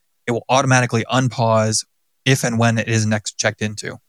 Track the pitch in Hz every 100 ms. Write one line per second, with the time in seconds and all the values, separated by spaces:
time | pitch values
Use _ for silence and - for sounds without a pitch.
0 | _ _ - 117 - 127 139 127 123 117
1 | - 123 131 110 113 110 110 107 - _
2 | _ _ - 135 127 113 117 113 110 113
3 | 107 107 - - 110 107 107 107 127 113